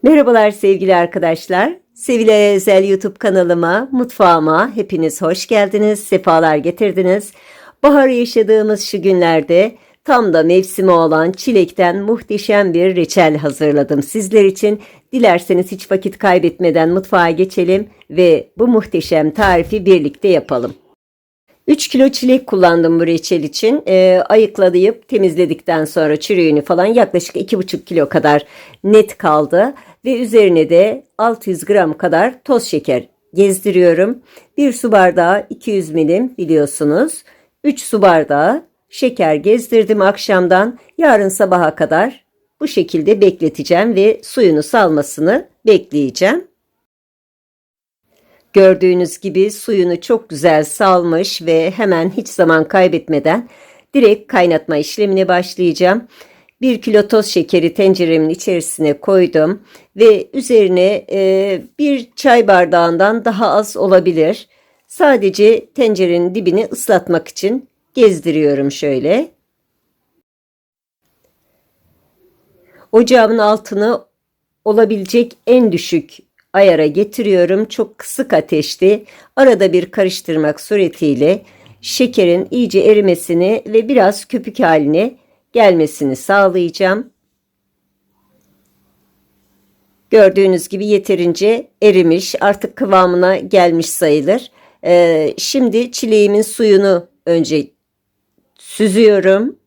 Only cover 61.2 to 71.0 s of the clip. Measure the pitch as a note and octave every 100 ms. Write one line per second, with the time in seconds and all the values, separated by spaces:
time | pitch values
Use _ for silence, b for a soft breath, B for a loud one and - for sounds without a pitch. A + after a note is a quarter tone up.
61.2 | F#3+ F#3+ G3 F#3 - _ D4 C#4 A#3+ -
62.2 | C#4 A#3+ G#3 F#3+ F3 F3 E3+ E3+ G3 A3+
63.2 | A3 G3+ A3 D#3 G#3 - G3 F#3 F3+ D#3+
64.2 | D#3 G#3 - _ _ _ _ - D4+ B3+
65.2 | F#3+ F#3+ G#3 A3+ - - A#3 G3+ F#3 F3
66.2 | F3 F#3 F#3+ F3+ A3 - - F#3+ - E3+
67.2 | - - F#3+ B3 - _ _ - A3 E3+
68.2 | D#3 D#3 D3+ C#3 C#3 C#3 D3 C3+ C3+ G#3+
69.2 | E4 _ _ _ _ _ _ _ _ _
70.2 | _ _ _ _ _ _ _ _